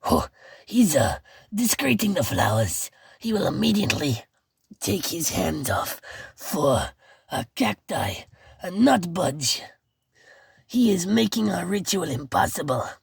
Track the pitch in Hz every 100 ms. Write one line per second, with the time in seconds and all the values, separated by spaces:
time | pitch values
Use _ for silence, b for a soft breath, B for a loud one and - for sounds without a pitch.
0 | - - - B B B B 226 220 143
1 | 104 - b b b 208 240 - 277 226
2 | 214 190 127 - 107 110 107 - - b
3 | b b 226 214 - - 226 208 202 -
4 | 147 113 - _ _ _ _ - - 196
5 | - 170 156 - 170 156 135 - - -
6 | B B B - - 175 143 123 - -
7 | b b b 135 117 - 123 - _ -
8 | 98 92 - b b b - 185 254 262
9 | 175 170 175 151 135 - - - _ _
10 | _ b b b b b b 240 233 190
11 | 175 220 220 - 214 180 175 202 185 196
12 | 160 127 143 - 190 - 151 123 - -